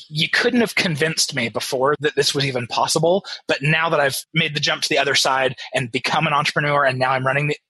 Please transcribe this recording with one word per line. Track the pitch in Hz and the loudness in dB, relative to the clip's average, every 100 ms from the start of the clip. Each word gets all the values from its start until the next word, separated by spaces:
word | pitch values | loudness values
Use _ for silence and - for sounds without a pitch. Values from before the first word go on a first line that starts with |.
| - | -6
you | 151 160 | -4 0
couldn't | - 240 240 | 0 2 2
have | 226 - | 0 -2
convinced | 185 139 160 160 - | -4 0 -2 0 -4
me | 135 117 | -2 -4
before | 117 - 131 135 147 | -4 -4 0 0 0
that | 147 143 | 0 0
this | 139 143 | 0 0
was | 135 | -2
even | 123 120 | -4 -4
possible. | - - 165 165 190 - - - | -2 0 2 2 2 -2 -10 -4
But | 151 | -2
now | 151 156 165 | 0 0 2
that | 156 | 2
I've | 139 135 - | 2 -2 -4
made | 160 160 | -2 -2
the | 147 | -2
jump | 147 151 | -2 -2
to | - | 0
the | 147 | 0
other | 139 127 | 2 2
side | 147 135 131 127 - | 2 2 0 -2 -6
and | 127 123 | -6 -4
become | 127 - 156 156 | -4 -2 0 2
an | |
entrepreneur, | 147 147 165 147 143 | 2 0 0 0 2
and | 139 127 | 2 2
now | 127 | 0
I'm | 131 131 | 2 0
running | 139 147 | 0 0
the, | 147 _ | -4 _